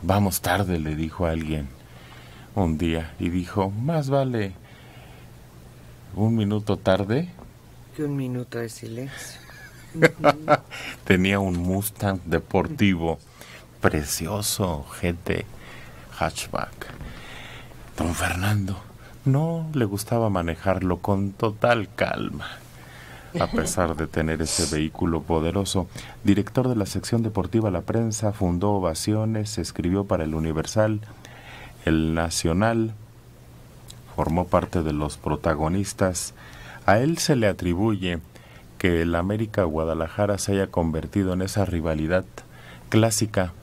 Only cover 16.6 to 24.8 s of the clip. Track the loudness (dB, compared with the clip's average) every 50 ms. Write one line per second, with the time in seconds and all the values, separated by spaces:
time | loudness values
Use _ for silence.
16.6 | -6 -6 -10 -14 -14 -14 -12 -12 -12 -12 -12 -14 -14 -14 -14 -14 -14 -14 -16 -16
17.6 | -16 -18 -18 -18 -18 -16 -6 -2 -2 -2 0 0 -2 -2 -2 0 2 2 2 2
18.6 | 0 -2 -4 -8 -10 -18 -20 -20 -20 -20 -20 -2 2 2 4 4 4 2 0 -2
19.6 | -4 -2 0 0 2 2 0 -2 -2 0 2 2 4 4 2 2 2 0 -2 -2
20.6 | 0 0 2 2 2 2 0 2 2 2 2 2 2 -2 -2 0 0 0 0 2
21.6 | 4 4 4 4 2 -4 -2 -2 0 0 0 -2 -4 -6 -6 -8 -10 -12 -12 -14
22.6 | -18 -18 -20 -20 -20 -18 -18 -18 -18 -18 -18 -18 -18 -8 0 0 0 2 2 -2
23.6 | -2 0 0 0 2 0 2 -2 -4 -2 0 0 0 0 0 0 -2 -2 0 0
24.6 | 0 0 0 0